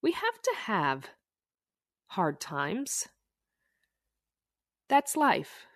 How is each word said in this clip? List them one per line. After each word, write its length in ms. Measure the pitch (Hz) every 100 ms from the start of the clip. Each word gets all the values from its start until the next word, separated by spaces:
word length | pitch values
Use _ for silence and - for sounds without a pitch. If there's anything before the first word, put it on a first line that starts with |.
We 120 | -
have 280 | 339 453 480
to 120 | - -
have 540 | - 208 147 135 - - _ _ _ _ _ _ _ _ _
hard 340 | - 165 147
times. 680 | - 143 143 214 277 - - _ _ _ _ _ _ _ _ _ _ _ _ _ _ _ _ _ _
That's 300 | 277 277 -
life. 480 | 190 175 147 - -